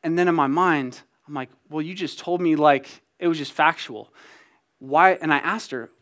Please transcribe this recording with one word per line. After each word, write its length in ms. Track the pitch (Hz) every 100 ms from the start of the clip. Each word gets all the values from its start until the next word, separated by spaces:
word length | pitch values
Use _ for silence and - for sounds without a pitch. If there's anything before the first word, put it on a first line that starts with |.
And 140 | - 165
then 80 | 180
in 80 |
my 140 | 165 139
mind, 520 | 151 180 151 127 - _ _ -
I'm 80 |
like, 160 | 147 127 _ _
"Well, 140 | 151
you 120 | 160
just 240 | 185 165 -
told 220 | - 175
me, 160 | 170 156
like, 460 | 151 135 - - _ _
it 100 | 175
was 100 | 165
just 140 | 139
factual." 600 | - 151 160 - 107 110 _ - - _ _ _ _
Why? 340 | 131 147 185
And 200 | 185 160
I 60 | 143
asked 320 | 156 220 -
her 200 | 127 113 _